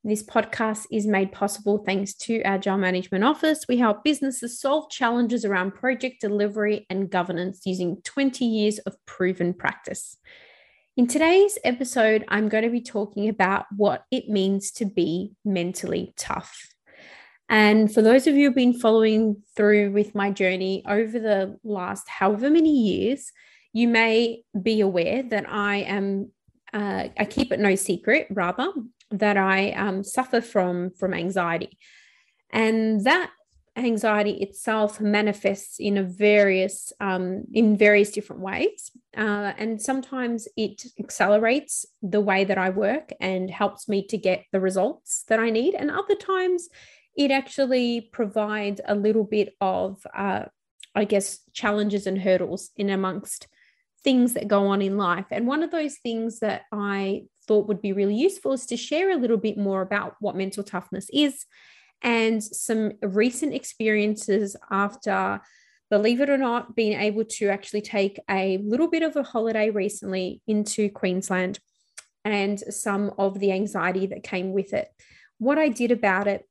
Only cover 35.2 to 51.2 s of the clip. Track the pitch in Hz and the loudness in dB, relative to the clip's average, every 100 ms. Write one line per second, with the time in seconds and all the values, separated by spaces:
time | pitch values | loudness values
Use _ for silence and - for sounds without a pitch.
35.2 | 214 202 196 196 - - 208 202 185 180 | 0 0 -2 -4 -10 -6 -2 0 -2 2
36.2 | 208 208 202 190 190 - - - 202 185 | 6 6 6 4 0 -4 -14 -6 -4 -2
37.2 | 180 190 - - 220 208 208 208 208 - | -4 -6 -2 2 4 6 6 6 4 -2
38.2 | 208 - 190 190 370 - - _ _ - | -10 -12 -8 -2 -4 -4 -20 _ _ -4
39.2 | 214 208 202 - 220 220 240 269 254 262 | -2 -2 -4 -4 -6 -4 -4 -4 -4 -6
40.2 | 240 233 - - 208 202 247 - - - | -4 -4 -6 -6 -6 -6 -18 -12 -12 0
41.2 | 185 208 226 277 - - - _ 190 208 | 4 4 4 0 -2 -10 -10 _ -2 0
42.2 | 202 190 196 196 185 185 202 285 - - | 2 2 2 0 0 0 0 -2 -6 -6
43.2 | 185 185 185 175 208 - - 202 196 208 | -4 -2 -4 -4 -4 -4 -4 -4 -2 -2
44.2 | 185 185 - 196 190 190 214 - - - | 0 -2 -2 -2 0 0 -2 -4 -8 -10
45.2 | - 226 226 220 285 - 294 - 392 403 | -2 0 2 2 0 0 -4 -4 -2 -2
46.2 | - 381 370 349 - - - _ _ - | 0 -2 0 -2 -6 -20 -20 _ _ -2
47.2 | 285 269 269 - 262 254 240 233 226 - | 2 2 -2 -4 0 2 0 -2 -6 -6
48.2 | 208 220 208 214 202 196 - 208 208 220 | -4 -2 -2 -4 -4 -6 -4 0 2 2
49.2 | 208 214 196 _ 190 185 190 196 - - | 0 0 -2 _ -2 -2 -4 -6 -14 -6
50.2 | 196 202 - _ _ _ - 208 208 202 | -4 -4 -6 _ _ _ -6 -2 2 0